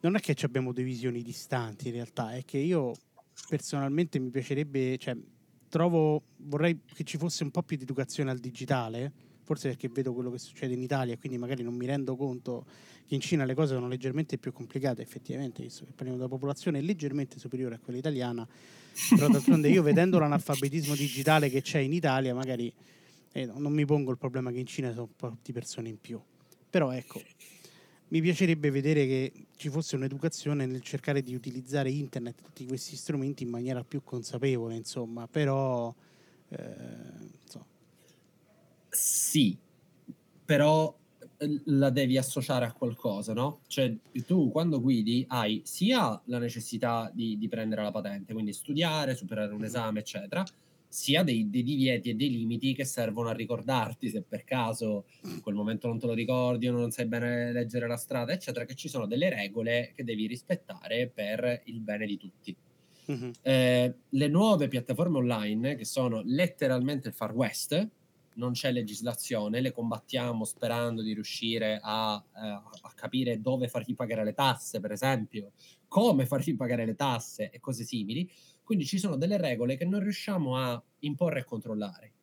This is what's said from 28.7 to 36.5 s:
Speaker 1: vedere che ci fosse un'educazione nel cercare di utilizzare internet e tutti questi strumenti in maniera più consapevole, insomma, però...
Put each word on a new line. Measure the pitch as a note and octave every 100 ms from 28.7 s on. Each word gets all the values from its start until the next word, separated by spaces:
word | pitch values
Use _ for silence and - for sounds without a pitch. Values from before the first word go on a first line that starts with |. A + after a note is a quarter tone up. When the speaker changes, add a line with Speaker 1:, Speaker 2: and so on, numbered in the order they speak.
Speaker 1:
vedere | C3+ C#3 D3+ C3+
che | C3 C3 - - _
ci | D3+
fosse | C#3 D#3+ C3+
un'educazione | C3+ C3+ D#3+ - C#3+ D3 C3
nel | B2+
cercare | B2 C#3 - C#3+
di | B2+
utilizzare | B2 A#2+ B2 B2+ C#3+ C3
internet | C#3 C#3 B2+ A#2+ -
e |
tutti | - - B2+
questi | B2+ - -
strumenti | - D3+ C3+ C3+
in | A#2+
maniera | A#2+ B2 B2+
più | A#2+ C#3+
consapevole, | - B2+ A2+ A#2+ C#3 B2+ A#2 A2+
insomma, | A2+ - A2+ A#2 A#2
però... | D#3+ D3 C3+ C3+ B2 A#2 - _ _ _ _ _